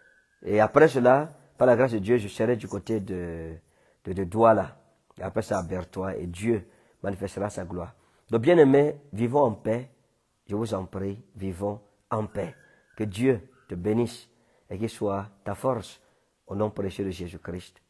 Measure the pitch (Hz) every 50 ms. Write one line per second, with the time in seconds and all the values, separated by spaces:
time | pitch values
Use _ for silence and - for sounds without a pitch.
0 | _ _ _ _ _ _ _ _ - - 98 107 107 107 - 139 156 160 156 135
1 | 120 123 127 139 151 160 - - _ _ _ - 139 127 120 110 127 131 117 107
2 | 92 98 123 123 104 101 - - 113 113 123 110 104 98 - 101 90 - 113 107
3 | 95 - 95 90 87 85 82 82 82 82 80 82 _ _ _ _ _ _ _ _
4 | - 95 92 90 98 85 90 110 113 113 110 104 92 - - _ _ _ _ _
5 | _ _ _ - 92 95 92 113 107 - 104 98 90 82 92 90 87 - - 95
6 | 92 95 92 - 82 90 87 87 101 113 117 104 85 - _ _ _ _ _ _
7 | - 98 98 90 113 95 - - 98 104 - - 95 82 87 90 85 - - _
8 | _ _ _ _ _ - 113 117 113 147 175 170 151 135 135 139 143 147 147 -
9 | - - - 104 117 117 123 143 143 120 104 90 - 110 110 120 131 135 _ _
10 | _ _ _ _ _ _ _ _ _ - 101 104 117 110 107 95 92 90 - 95
11 | 95 98 101 104 127 _ - 107 95 95 90 85 101 101 104 104 _ _ _ _
12 | _ - - 107 107 101 - 98 98 165 135 _ _ _ _ _ _ _ _ -
13 | 110 104 95 101 123 131 127 104 87 - _ _ _ - 98 87 87 104 107 117
14 | 120 117 - - - _ _ _ _ _ _ _ _ - 98 92 113 113 - -
15 | 113 101 98 98 98 104 _ _ - 104 101 - - 131 131 113 98 - - -
16 | _ _ _ _ _ _ _ _ _ - 98 101 107 107 101 - 101 95 92 -
17 | 101 95 90 85 87 87 92 85 - - 87 90 90 - _ _ _ _